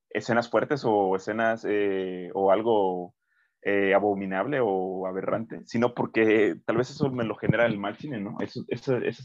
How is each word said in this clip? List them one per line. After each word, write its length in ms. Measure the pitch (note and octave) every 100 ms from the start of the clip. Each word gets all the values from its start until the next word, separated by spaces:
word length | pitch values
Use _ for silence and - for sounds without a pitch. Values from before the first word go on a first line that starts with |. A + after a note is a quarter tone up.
| _
escenas 400 | - - A#2 A#2
fuertes 340 | A2 A2 C#3+ A#2+
o 280 | G#2 F#2+ F#2+
escenas, 500 | - A2 A2+ A2+ -
eh, 640 | G#2 G2+ F#2+ F#2 F#2 F2+
o 180 | G2 G2
algo, 640 | G2 A2+ A2 F#2+ F2+ F2 _ _ _ _ _
eh, 320 | - G2+ G2
abominable 680 | G2 G#2 G2 G2 F#2+ A#2 C#3+
o 440 | A2+ F#2+ F#2 F#2 F#2
aberrante, 540 | F#2+ G2 G#2 A2+ - -
sino 280 | A#2 A#2+
porque 640 | - A#2 A2+ A2 G#2+ G#2 -
tal 140 | - A2+
vez 100 | B2+
eso 220 | - C#3
me 140 | B2+
lo 100 | A2 G#2
genera 300 | A2 A2+ A#2
el 100 | G2+
mal 200 | G2+ G#2+
cine, 220 | D3+ A2+
¿no? 180 | G2 -
Eso, 240 | G2+ - -
eso, 280 | A#2+ - B2
eso 260 | - -